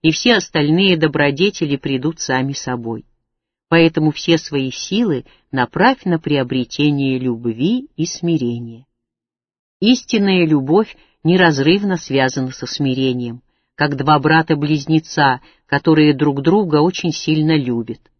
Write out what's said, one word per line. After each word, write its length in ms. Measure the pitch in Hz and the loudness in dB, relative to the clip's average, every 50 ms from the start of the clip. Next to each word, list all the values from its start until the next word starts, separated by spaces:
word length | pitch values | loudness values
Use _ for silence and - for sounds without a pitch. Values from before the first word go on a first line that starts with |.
и 100 | - 160 | 0 0
все 220 | 160 - - 240 233 | -2 0 0 0 0
остальные 600 | 202 170 - - 160 147 147 156 180 196 196 180 | 0 -2 -4 -2 -2 0 2 2 2 2 2 2
добродетели 800 | 160 160 151 147 156 147 143 143 139 185 208 190 - 165 143 143 | 2 0 0 0 0 0 0 0 0 0 -2 0 -2 -4 -4 -4
придут 440 | 135 - 139 135 127 127 160 160 - | -4 -4 -4 -4 -2 -4 -4 -6 -6
сами 320 | - - 131 131 131 139 | -6 -4 -2 -2 -2 -4
собой. 520 | 139 - - 131 123 120 117 113 113 113 - _ _ _ _ _ _ _ _ _ _ _ _ _ | -6 -8 -8 -8 -8 -8 -8 -8 -10 -10 -12 _ _ _ _ _ _ _ _ _ _ _ _ _
Поэтому 420 | 165 165 165 165 160 165 156 156 | 4 4 4 4 4 2 0 0
все 260 | 147 - - - 165 156 | -2 -2 0 0 0 0
свои 320 | - - 151 139 131 131 | 0 -4 -6 -4 -4 -4
силы 540 | - - - - 185 214 240 208 147 123 - _ _ _ _ _ | -8 -10 -8 -4 -2 -2 0 0 -2 -4 -6 _ _ _ _ _
направь 520 | - 131 120 - - 160 196 247 269 - - | -2 -2 -2 -2 0 2 2 2 2 0 -2
на 140 | 185 170 160 | -2 -2 -2
приобретение 1000 | - 147 147 139 131 123 131 131 120 _ - - 147 151 147 139 139 135 131 127 | 0 -2 0 0 0 -2 -2 -4 -4 _ -4 0 0 0 0 0 -2 -2 -2 -2
любви 720 | 127 127 117 113 120 117 110 113 135 185 240 254 269 - _ | -2 -4 -4 -4 -4 -6 -2 0 0 0 0 -2 -4 -8 _
и 100 | - 160 | -6 -6
смирения. 800 | - - - 175 170 165 151 127 120 120 117 120 117 113 120 131 _ _ _ _ _ _ _ _ _ _ _ _ _ _ _ _ _ _ _ | -6 -6 -6 -2 -2 0 0 0 -4 -4 -6 -10 -12 -16 -18 _ _ _ _ _ _ _ _ _ _ _ _ _ _ _ _ _ _ _ _
Истинная 680 | 185 220 254 247 - - - 214 202 196 190 180 170 | 2 2 2 2 0 -2 0 0 2 2 2 2 4
любовь 500 | 156 156 143 131 139 160 208 220 - - _ _ _ _ _ | 2 2 0 2 2 2 2 2 0 -8 _ _ _ _ _
неразрывно 760 | - 160 180 185 185 165 151 135 139 156 180 202 208 202 185 | 0 2 4 4 4 4 4 2 2 2 2 2 0 -2 -4
связана 540 | 170 - - 131 135 131 131 - 139 131 127 | -6 -6 -2 0 0 0 0 0 -4 -6 -6
со 160 | 127 - - | -8 -12 -12
смирением, 760 | - - - 143 135 127 135 135 131 123 123 123 120 117 123 _ _ _ _ _ _ _ | -12 -6 -4 -2 -2 -2 0 -2 -2 -2 -4 -6 -8 -10 -12 _ _ _ _ _ _ _
как 200 | - 147 143 143 | -4 -4 -2 -2
два 220 | 131 139 147 151 143 | -2 2 2 2 4
брата-близнеца, 1200 | 131 156 156 160 156 - 160 147 147 147 156 147 135 - 160 156 160 - - 160 147 135 127 131 - - _ _ _ | 4 4 4 4 4 2 -2 -2 0 -2 -2 -2 0 0 0 0 0 -2 -2 0 2 2 0 -2 -8 -20 _ _ _
которые 480 | _ 143 139 - 165 156 156 151 151 147 | _ -4 0 2 2 4 6 4 4 4
друг 280 | 131 147 147 139 139 | 2 0 -2 -2 0
друга 380 | 135 160 185 214 208 170 151 147 | 0 0 0 0 0 0 0 2
очень 320 | 151 185 180 - - 170 | 2 0 -2 -4 -6 -6
сильно 440 | 151 - - 165 160 156 151 156 160 | -6 -4 -4 -2 0 0 2 2 0
любят. 440 | 151 135 123 120 117 113 117 113 _ _ _ _ | 0 0 -2 -4 -4 -6 -8 -12 _ _ _ _